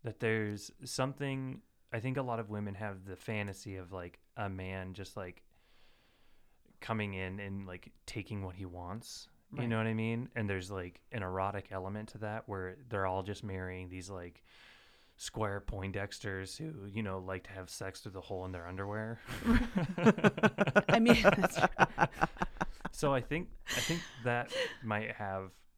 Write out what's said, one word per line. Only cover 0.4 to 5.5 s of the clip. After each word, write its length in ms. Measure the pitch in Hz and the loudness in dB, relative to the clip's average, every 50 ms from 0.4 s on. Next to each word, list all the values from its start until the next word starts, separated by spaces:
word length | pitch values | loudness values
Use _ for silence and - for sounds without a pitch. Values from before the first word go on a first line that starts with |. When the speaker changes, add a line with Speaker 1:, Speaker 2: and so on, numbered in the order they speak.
| 107 104 104 101 - - - - 120 | 2 0 -2 -6 -8 -12 -16 -14 -12
Speaker 1:
something, 760 | 131 - - 135 135 139 - 143 139 135 135 131 131 131 - - _ _ _ _ _ | -8 -2 0 0 0 0 -4 -4 -2 -2 -2 -4 -6 -8 -10 -14 _ _ _ _ _
I 80 | - 117 | -6 -4
think 180 | 107 131 131 139 | -2 0 0 0
a 40 | |
lot 180 | 135 123 120 113 | 0 -2 -2 -4
of 100 | 113 104 | -4 -4
women 240 | 107 104 104 104 95 | -4 -4 -4 -4 -4
have 300 | 92 107 104 98 92 92 | -6 -6 -6 -6 -8 -10
the 100 | 98 95 | -12 -12
fantasy 600 | 87 - - 113 104 104 101 95 - - 107 98 95 | -10 -6 -4 -2 -2 -2 -4 -6 -8 -10 -10 -10 -10
of, 140 | 92 87 | -10 -8
like, 280 | 98 92 87 87 - - _ _ _ - | -8 -10 -10 -10 -12 -18 _ _ _ -6
a 100 | 110 98 | -6 -4
man 440 | 95 95 92 92 95 95 92 92 92 | -4 -6 -6 -6 -6 -6 -6 -8 -8
just, 240 | 95 98 - - - | -10 -12 -10 -8 -10
like, 240 | 98 90 87 - - - | -10 -10 -10 -16 -20 -20